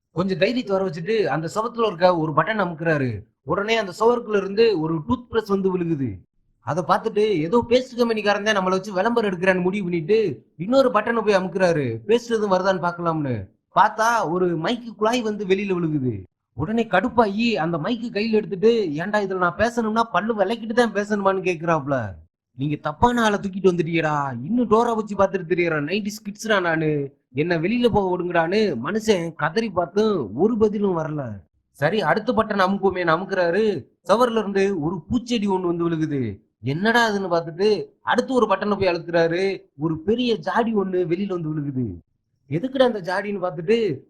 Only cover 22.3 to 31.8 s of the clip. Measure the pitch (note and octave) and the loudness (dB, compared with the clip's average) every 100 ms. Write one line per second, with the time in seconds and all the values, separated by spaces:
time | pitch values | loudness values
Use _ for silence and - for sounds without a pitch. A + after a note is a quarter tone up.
22.3 | _ _ - C#3+ D3 D3+ D3 A#3+ A#3+ A3 | _ _ -6 -4 -4 -6 0 2 4 2
23.3 | G3+ G3 F#3 F#3 F3 E3 E3 D#3 D3 C#3 | 0 -4 0 2 2 0 0 0 -2 -4
24.3 | A#2+ C#3 B3 A#3+ G#3+ A#3+ A3 G#3+ G3+ F#3+ | -6 -2 0 2 2 2 -2 -4 0 0
25.3 | G3 E3 E3+ E3+ D#3 D3 G3+ G#3 G#3 G3+ | 0 -2 -2 0 -2 -2 -4 -6 -8 -12
26.3 | G3 A3 G3+ F3 D#3+ D#3 D3+ C#3 - _ | -8 -2 0 0 0 0 -2 -4 -10 _
27.3 | C3 E3+ E3+ F3 A#3+ A#3+ G3+ F#3+ F3+ F3 | -4 0 0 0 2 2 2 0 -2 0
28.3 | E3+ E3 G3+ G#3 B2+ C#3 G#3+ A3 F#3+ E3 | 0 2 2 0 -2 -4 -2 0 0 -2
29.3 | - D#3 F3+ A3+ F3 E3+ G3 A3 F#3+ G#2+ | -4 -4 -2 -2 -2 -2 0 0 0 -2
30.3 | A2 G#3 A#3 G#3+ G#3 G3+ E3+ D3+ D3+ B2 | 0 0 4 2 2 0 0 -2 -6 -8
31.3 | G2+ - _ _ - | -10 -16 _ _ -2